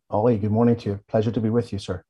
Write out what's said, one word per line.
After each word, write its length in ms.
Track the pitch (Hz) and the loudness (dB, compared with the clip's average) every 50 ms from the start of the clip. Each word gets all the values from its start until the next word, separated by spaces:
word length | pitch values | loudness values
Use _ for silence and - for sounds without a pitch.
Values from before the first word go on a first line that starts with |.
| _ - | _ -6
Ollie, 280 | - 104 107 127 120 104 | -2 0 2 2 2 2
good 140 | 98 107 | 0 0
morning 260 | 104 110 120 120 117 113 | 2 2 4 4 2 2
to 140 | - 107 | -2 -6
you. 80 | 101 98 - _ | -6 -6 -6 _
Pleasure 220 | - 110 107 117 | -2 0 0 0
to 100 | 104 127 | -2 -2
be 80 | 110 110 | -2 0
with 240 | 110 120 117 - - | 0 0 -2 -2 -6
you, 60 | 101 | -8
sir. 220 | - - 90 92 - _ | -8 -8 -10 -10 -12 _